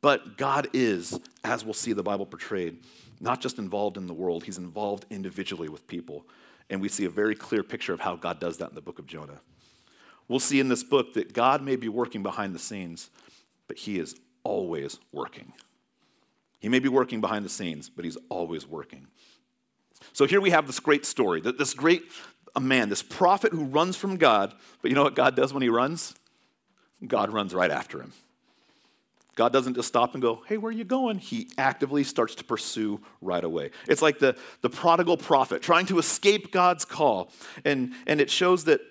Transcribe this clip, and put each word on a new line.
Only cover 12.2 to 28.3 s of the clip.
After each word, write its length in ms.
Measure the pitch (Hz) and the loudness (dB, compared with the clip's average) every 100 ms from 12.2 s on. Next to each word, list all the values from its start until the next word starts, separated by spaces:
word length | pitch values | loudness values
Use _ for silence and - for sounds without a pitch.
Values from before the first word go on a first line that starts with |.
behind 300 | 98 85 101 | -6 -4 -6
the 60 | 85 | -6
scenes, 520 | - 104 87 82 - _ _ _ _ _ _ | -8 -8 -10 -12 -16 _ _ _ _ _ _
but 80 | - | -14
he 220 | - 95 | -6 -6
is 160 | 78 - _ _ | -6 -10 _ _
always 560 | - 98 92 80 69 - _ | -6 -4 -4 -6 -8 -12 _
working. 400 | 73 - - - - _ _ _ _ _ _ _ _ _ _ | -12 -12 -12 -20 -20 _ _ _ _ _ _ _ _ _ _
He 100 | 107 | 2
may 120 | 127 | 2
be 80 | 131 | 4
working 320 | 131 123 113 | 2 2 -2
behind 240 | 101 107 | -2 -2
the 60 | 95 | -4
scenes, 380 | - 90 76 69 | -6 -6 -8 -14
but 160 | - | -10
he's 140 | 85 82 _ | -10 -10 _
always 380 | 90 82 82 - | -8 -6 -8 -10
working. 400 | 80 69 69 67 _ _ _ _ _ _ _ _ - - | -14 -14 -18 -20 _ _ _ _ _ _ _ _ -20 -16
So 120 | - 139 | 2 4
here 140 | 196 | 6
we 100 | 196 | 6
have 160 | 165 143 | 4 2
this 140 | 127 | -4
great 260 | - 147 - | 2 2 2
story, 360 | - 107 82 | 0 0 2
th-, 160 | 95 123 | -2 -2
this 160 | 139 | -4
great, 280 | 127 151 175 - - - _ - 131 | 0 2 2 0 -20 -20 _ -8 -4
a 40 | |
man, 280 | 131 131 107 | 2 2 2
this 160 | 98 | -2
prophet 480 | - - 180 196 220 | -6 2 4 4 2
who 140 | 165 143 | -2 0
runs 300 | 143 175 180 | 0 0 -2
from 200 | 196 190 | -4 4
God, 360 | 151 107 98 - - _ | 6 6 2 -4 -20 _
but 100 | - | 0
you 60 | 135 | 4
know 80 | |
what 100 | 143 | 4
God 220 | - 131 131 | 4 2 4
does 160 | 135 | 0
when 100 | 139 | 2
he 60 | 127 | 2
runs? 440 | 117 131 165 - - _ _ _ _ _ _ _ _ - | 2 0 -2 -10 -12 _ _ _ _ _ _ _ _ -4
God 260 | 107 101 | -2 0
runs 220 | 110 98 | -2 -4
right 160 | 90 90 | 0 0
after 300 | 71 - 71 | 0 -6 -14
him. 120 | - - _ | -16 -20 _